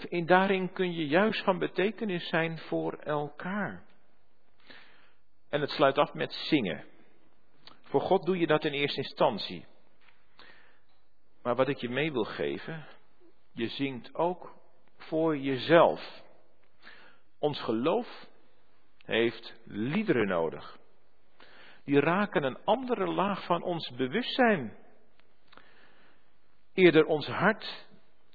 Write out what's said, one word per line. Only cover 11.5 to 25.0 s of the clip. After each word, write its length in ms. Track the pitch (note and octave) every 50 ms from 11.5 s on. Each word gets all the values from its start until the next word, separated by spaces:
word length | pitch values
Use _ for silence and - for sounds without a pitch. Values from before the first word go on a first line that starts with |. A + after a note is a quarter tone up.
| A#2+
wat 140 | A#2+ C3 C3+
ik 100 | C#3 -
je 100 | - A#2+
mee 240 | B2 C3 D3+ E3 D3
wil 120 | A#2+ G2+
geven, 600 | - - - D#2+ C#2+ C#2+ F#2+ - - D#3+ D#3+ D3 - - - - - - - - - - - - - -
je 160 | - A2+ G#2+
zingt 460 | - - C#3 C#3 C3 A#2+ - - -
ook 400 | - D#3+ F3 F#3 F3+ - - - - - - - - - - -
voor 400 | - - - E3 D#3+ D#3+ E3 D#3
jezelf. 880 | C#3 C3+ C3+ C3+ B2 A2 A#2+ D#3+ E3+ C#3+ F#2 D2+ - - - - - - - - - - - - - - - - - - - - - - - - - - - - -
Ons 220 | - D3 C#3 -
geloof 680 | - - A2+ A2+ B2 D#3+ F#3+ A#3 A#3 - - - - - - - - - - - - - - - - - - - -
heeft 560 | - G#2 A2 A#2 A#2 - - - - - - -
liederen 600 | - - G2+ A2 C3 D#3 G#3+ A3 G#3+ D3+ A#2+ G#2+
nodig. 520 | G2 F#2 E2+ E2 D#2 - - - - - - - - - - - - - - - - - - - - - - - - - - -
Die 160 | - C#3+ C#3+
raken 420 | C#3+ D#3 E3+ G3 G#3 G3 - - D3
een 220 | C3 A#2+ - -
andere 420 | - G#3+ B3+ C4 B3 B3 A3 F#3+
laag 380 | F3 E3 E3 F3+ G3+ G3 F3+ -
van 180 | - F3 E3+ -
ons 280 | F3+ F3 D#3+ - -
bewustzijn. 840 | B2 A#2+ C3+ B2+ C#3+ A3 B3 - - - B3+ A#3 G#3 D#3+ B2 G#2 - - - - - -